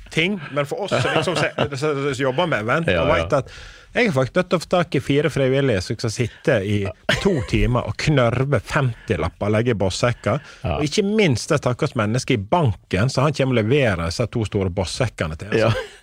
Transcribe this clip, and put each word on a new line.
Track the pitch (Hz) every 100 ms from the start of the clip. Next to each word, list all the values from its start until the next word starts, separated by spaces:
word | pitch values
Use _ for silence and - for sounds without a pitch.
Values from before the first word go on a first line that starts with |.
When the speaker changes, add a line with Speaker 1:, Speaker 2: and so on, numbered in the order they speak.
| -
Speaker 1:
ting, | - 175 202 143
men | 139 143
for | 165
oss | 196
som | 127 139
liksom, | - 156 147
se-, | 151 - 147 139
som, | 156 139 139
som | 127 135
jobber | 131 175
med | 123 107
event, | 147 165
Speaker 2:
Ja, | 87
Speaker 1:
og | 82
Speaker 2:
ja. | 82
Speaker 1:
vet | 85
at | 147 - - - - -
jeg | - 233
har |
faktisk | 135 131 180
nødt | 180
til | 180
å |
få | -
tak | 180 165 143
i |
fire | - 143 151
frivillige | 143 135 131 139 98
som | - 117
skal | 117
sitte | - 113 - - 117
i | 98 104 98 - - 123
to | 196 160 95
timer | - 123 123 -
og | -
knørve | - 143 117 117 135 123
femti-lapper, | - 156 127 - - 185 95 - 101
legge | 110 120
i | 101
bossekker, | 98 - 120 117 104 135 - -
Speaker 2:
Ja. | - 76
Speaker 1:
og |
ikke | 147 214
minst | 196 214 185 113 -
det | 151
stakkars | 127 123 156 123
mennesket | 104 120 - 117
i |
banken, | 95 - 110 - - 92 131
så | -
han | 147
kommer | 139 131 123
og |
leverer | 107 147 123 87
disse | 82 - 117
to | 120
store | 104 104 95
bossekkene | 90 90 - 110 - 85 80
til. | 98
Altså, | 110 107
Speaker 2:
Ja. | 110 - -